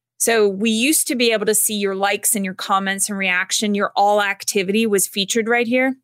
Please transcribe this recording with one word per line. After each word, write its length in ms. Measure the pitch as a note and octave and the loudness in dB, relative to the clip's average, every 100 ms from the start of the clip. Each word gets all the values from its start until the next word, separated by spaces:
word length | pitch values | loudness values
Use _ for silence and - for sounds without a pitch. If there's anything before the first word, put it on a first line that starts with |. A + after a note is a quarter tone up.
| _ - | _ -4
So 300 | - A3+ G3+ | 0 4 2
we 220 | F#3+ A3+ | 2 0
used 380 | A3 C4 D#4 - | 0 2 0 0
to 80 | B3 | 0
be 160 | A#3 | 2
able 140 | A3 G#3+ | 2 0
to 100 | G#3+ | 0
see 200 | - G#3 | 0 -2
your 200 | G3 F#3+ | -4 -2
likes 400 | G3 - - G3+ | -2 -2 -2 -2
and 80 | |
your 100 | F#3+ | -4
comments 560 | F#3+ - G3 G3 G3 G3+ | -6 -2 0 0 -2 -4
and 80 | G3 | -2
reaction, 560 | F#3+ F3+ F#3 - G#3 | 0 0 -2 -2 0
your 200 | G3+ G3+ - | 0 -2 2
all 260 | G3+ G#3 | 2 2
activity 640 | G3+ G3+ - G#3 F#3 G#3+ A3+ | 0 -4 -4 -2 0 0 2
was 220 | G3+ - | 0 0
featured 400 | G#3 F#3+ A3+ A3 | -2 -2 -2 0
right 200 | A#3+ A#3 | 0 2
here. 280 | B3+ C4 C4 | 2 0 -2